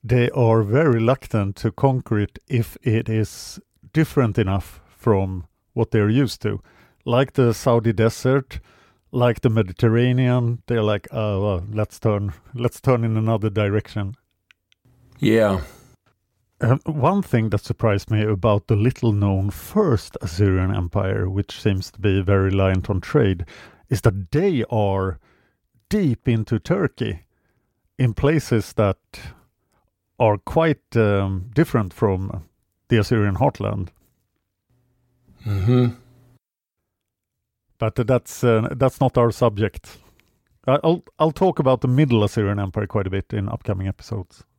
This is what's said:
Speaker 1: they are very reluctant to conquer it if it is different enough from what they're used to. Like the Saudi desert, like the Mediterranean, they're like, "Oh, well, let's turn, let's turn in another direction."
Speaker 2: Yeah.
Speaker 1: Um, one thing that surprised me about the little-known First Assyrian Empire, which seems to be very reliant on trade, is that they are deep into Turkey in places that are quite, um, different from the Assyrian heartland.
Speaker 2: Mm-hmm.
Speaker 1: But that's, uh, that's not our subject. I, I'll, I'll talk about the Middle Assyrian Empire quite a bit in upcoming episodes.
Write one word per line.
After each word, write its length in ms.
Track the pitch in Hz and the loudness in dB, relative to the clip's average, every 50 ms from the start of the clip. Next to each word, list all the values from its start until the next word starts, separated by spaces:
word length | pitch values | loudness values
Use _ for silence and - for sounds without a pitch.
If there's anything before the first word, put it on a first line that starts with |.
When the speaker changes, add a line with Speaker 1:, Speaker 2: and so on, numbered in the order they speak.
| - | -2
Speaker 1:
they 260 | 113 127 123 120 123 | 0 2 2 2 2
are 320 | - 143 120 113 113 113 107 | 2 2 2 4 4 4 2
very 320 | 101 110 139 165 151 120 | 2 2 2 2 2 2
reluctant 600 | 117 113 117 131 - - - - 110 101 98 101 | 2 2 2 0 0 -2 -4 -2 -2 -2 -2 -4
to 140 | - - 113 | -4 -4 -4
conquer 480 | - - - 139 131 131 - - 117 104 | -2 0 0 0 0 0 -2 -2 -2 -2
it 200 | 104 - _ - _ | -2 -2 _ -18 _
if 300 | _ 147 120 113 - - - _ | _ -2 -2 -2 -2 -8 -6 _
it 260 | 131 107 113 113 - | 0 0 0 0 0
is 500 | 110 110 107 - - - - - - - _ _ _ _ _ - | -2 -2 -2 -2 -6 -16 -18 -18 -18 -20 _ _ _ _ _ -4
different 460 | _ 156 160 - - 147 123 113 98 | _ 0 0 2 2 0 0 2 2
enough 420 | - 110 95 95 98 - - - - _ | 0 0 0 0 -2 -4 -6 -18 -20 _
from 600 | _ _ _ - 123 107 95 98 95 95 90 82 _ _ _ _ _ _ | _ _ _ 0 2 2 2 0 -2 -6 -8 -10 _ _ _ _ _ _
what 180 | 120 113 - | -4 -2 0
they're 180 | - 110 104 104 | 2 2 2 2
used 320 | 110 131 143 113 - - - | 2 2 0 0 -4 -6 -6
to. 180 | 107 104 98 - _ _ _ _ _ _ _ _ | -6 -6 -6 -10 _ _ _ _ _ _ _ _
Like 280 | - 117 123 139 135 _ | -2 0 0 0 0 _
the 200 | - 127 120 110 | 2 2 2 2
Saudi 380 | - - 135 120 117 110 117 | 0 0 2 2 2 2 0
desert, 680 | 110 92 113 113 - - - 131 131 139 131 _ - - _ _ _ _ _ _ _ _ _ _ | 0 2 0 0 0 0 0 0 0 0 -2 _ -14 -16 _ _ _ _ _ _ _ _ _ _
like 300 | - 127 123 123 113 - | -2 0 2 2 0 2
the 80 | - 127 | 0 0
Mediterranean, 1120 | 107 110 107 90 87 - - 113 110 117 123 127 127 127 131 123 123 123 120 117 120 117 _ | 2 2 0 -2 -2 0 2 2 4 4 2 2 2 2 2 2 2 0 0 -2 -4 -4 _
they're 160 | - 123 113 107 | -4 -2 0 0
like, 240 | 107 104 101 - - | 0 0 -2 -4 -8
"Oh, 300 | - 117 110 104 101 95 | -6 -4 -4 -2 -2 -2
well, 220 | 101 104 98 87 87 104 | -2 -2 -2 -4 -6 -6
let's 280 | 107 107 107 - - - | -4 -4 -4 -4 -6 -4
turn, 340 | - 113 104 101 101 98 - - _ - - | -2 0 0 0 -2 -6 -8 -10 _ -16 -10
let's 260 | 120 120 120 - - | -4 -4 -4 -6 -2
turn 240 | - 135 127 117 113 | 0 0 0 2 0
in 140 | 113 110 | -2 -2
another 320 | 110 110 110 113 107 101 110 | 0 0 0 -2 0 -2 -2
direction." 680 | 98 110 104 101 101 110 - - - 110 101 98 120 _ _ _ _ _ _ _ _ _ _ _ _ _ _ _ _ _ _ _ _ | -2 -2 -2 0 0 -2 -4 -4 -8 -8 -6 -8 -10 _ _ _ _ _ _ _ _ _ _ _ _ _ _ _ _ _ _ _ _
Speaker 2:
Yeah. 440 | - - - 110 113 110 104 98 90 73 - - - _ _ _ _ _ _ _ _ _ _ _ _ _ _ _ _ | -2 0 2 4 4 4 2 0 -2 -4 -8 -16 -20 _ _ _ _ _ _ _ _ _ _ _ _ _ _ _ _
Speaker 1:
Um, 180 | - 117 127 135 _ | 0 0 0 0 _
one 380 | - 156 147 127 156 190 202 190 | -6 -4 0 0 0 0 0 -2
thing 260 | - - 120 110 110 | 0 0 0 0 0
that 160 | 98 101 - | -2 -4 -2
surprised 460 | - - _ - 113 101 101 - - | -4 -6 _ 0 0 0 0 0 -2
me 100 | 110 107 | -2 0
about 460 | 107 107 107 95 - 113 104 101 - | 0 0 -2 0 2 2 0 0 0
the 80 | - 117 | 0 0
little-known 720 | 101 107 123 127 - - 117 104 101 101 101 98 95 95 104 | 2 2 0 0 0 0 0 2 2 2 0 0 0 -2 -4
First 680 | 101 - - - - 208 214 170 120 - - - - - | -6 -8 -16 -4 -2 0 2 2 2 0 -2 -6 -14 -10
Assyrian 540 | - 87 80 87 104 98 92 92 92 92 98 | -10 -8 -2 0 2 2 2 2 0 0 -2
Empire, 520 | 101 92 87 - 104 98 95 101 104 98 95 | -2 -4 -4 -2 -2 -2 -2 -2 -2 -4 -4
which 300 | 95 98 98 - - - | -4 -4 -6 -6 -10 -4
seems 300 | - 110 98 92 - - | -2 0 0 0 -4 -8
to 80 | _ - | _ -2
be 220 | 95 101 95 98 | 0 2 2 2
very 280 | 92 92 101 98 95 95 | 2 2 2 2 2 2
reliant 380 | 95 98 95 95 95 92 90 - | 2 2 2 2 2 0 0 -2
on 120 | 104 92 | -4 -4
trade, 440 | - - - 151 123 98 95 87 85 - - - - - - _ _ _ | -4 0 0 2 2 2 0 -2 -6 -14 -14 -20 -20 -20 -20 _ _ _
is 120 | 123 104 | -6 0
that 300 | - - 95 98 95 - | 0 0 0 0 -8 -4
they 320 | - 147 185 202 175 127 107 - | -2 0 0 2 0 0 -2 -2
are 480 | 123 110 104 98 95 98 95 95 85 - _ _ _ _ _ _ _ _ _ _ _ _ _ _ | -2 0 0 0 0 -2 -2 -4 -6 -8 _ _ _ _ _ _ _ _ _ _ _ _ _ _
deep 380 | - 214 196 147 117 - _ | -2 0 0 0 -2 -2 _
into 320 | - 117 110 110 - 120 104 | 0 0 0 0 -2 -4 -4
Turkey 680 | _ - 170 202 180 - _ - 123 104 98 82 _ _ _ _ _ _ _ _ _ _ _ _ _ _ _ | _ -2 -2 -2 -2 -4 _ -4 -8 -6 -6 -10 _ _ _ _ _ _ _ _ _ _ _ _ _ _ _
in 160 | - 127 120 101 | -2 -2 -2 0
places 600 | - - 143 160 156 - - 123 110 98 - - | 0 0 0 0 0 0 0 -2 -2 -2 -2 -2
that 240 | - 107 101 92 _ _ _ - - - - - _ _ _ _ _ _ _ _ _ _ _ _ _ _ _ _ | 0 0 0 0 _ _ _ -20 -18 -18 -18 -20 _ _ _ _ _ _ _ _ _ _ _ _ _ _ _ _
are 200 | _ 123 110 104 | _ 2 2 2
quite, 580 | 101 _ - - 160 165 165 143 _ _ _ - | 0 _ -2 0 0 2 2 0 _ _ _ 0
um, 540 | 117 110 104 101 98 98 95 98 95 92 123 110 | 0 2 2 2 0 0 -2 -4 -6 -8 -4 0
different 400 | 147 170 - - 123 104 90 - | 0 0 2 0 -2 -2 -2 -4
from 520 | - 123 104 95 92 95 95 - 92 - _ _ _ _ _ _ _ _ | -2 0 0 0 -2 -4 -8 -10 -12 -14 _ _ _ _ _ _ _ _
the 100 | _ 123 | _ 2
Assyrian 380 | 110 101 - 123 110 104 101 95 | 2 2 2 2 2 2 0 0
heartland. 540 | - - 143 - - 104 104 104 104 92 85 _ _ _ _ _ _ _ _ _ _ _ _ _ _ _ _ _ _ _ _ _ _ _ _ _ _ _ _ - _ - | 0 0 -2 -2 -2 -6 -6 -4 -6 -8 -10 _ _ _ _ _ _ _ _ _ _ _ _ _ _ _ _ _ _ _ _ _ _ _ _ _ _ _ _ -20 _ -6
Speaker 2:
Mm-hmm. 420 | 110 101 101 95 113 123 123 123 117 - - _ _ _ _ _ _ _ _ _ _ _ _ _ _ _ _ _ _ _ _ _ _ _ _ _ _ _ _ _ _ _ _ _ _ _ | -4 -4 0 2 2 4 4 2 2 -2 -6 _ _ _ _ _ _ _ _ _ _ _ _ _ _ _ _ _ _ _ _ _ _ _ _ _ _ _ _ _ _ _ _ _ _ _
Speaker 1:
But 180 | _ 117 110 - | _ -6 -4 -2
that's, 480 | - 120 104 131 120 - - - - - | -2 0 0 0 0 0 -4 -8 0 2
uh, 260 | 120 117 110 113 - | 4 4 4 2 -2
that's 300 | - 123 135 131 - - | -2 0 0 -2 0 0
not 160 | 139 127 - | -2 0 2
our 140 | 127 120 117 | 2 2 2
subject. 640 | 107 - 127 117 104 101 110 101 - - - - - - _ _ _ _ _ _ _ _ _ _ _ _ _ | 2 2 0 0 2 0 -4 -4 -4 -10 -20 -20 -20 -20 _ _ _ _ _ _ _ _ _ _ _ _ _
I, 140 | - 135 147 - | 0 0 2 2
I'll, 200 | 160 170 170 - - _ - | 0 0 0 -4 -16 _ -2
I'll 140 | 156 160 147 | -2 -2 0
talk 260 | - - 185 139 - | 2 0 0 2 2
about 220 | 143 127 131 120 | 2 2 2 2
the 80 | - 127 | 0 0
Middle 340 | 127 135 156 135 120 110 104 | 2 2 4 4 4 2 2
Assyrian 360 | 101 - 117 104 98 101 98 | 2 0 -2 -2 -2 -2 -2
Empire 280 | 101 98 - 110 104 | -4 -4 -4 -6 -6
quite 200 | - - 107 98 | -4 -4 -4 -4
a 20 | 95 | -2
bit 240 | 95 98 - _ - | -4 -6 -6 _ -6
in 160 | 107 98 104 | -6 -6 -6
upcoming 380 | 113 - - - 101 95 95 | -8 -8 -6 -6 -4 -4 -4
episodes. 560 | 95 92 _ - - 113 104 90 _ _ - - _ _ | -6 -6 _ -12 -12 -10 -10 -10 _ _ -20 -20 _ _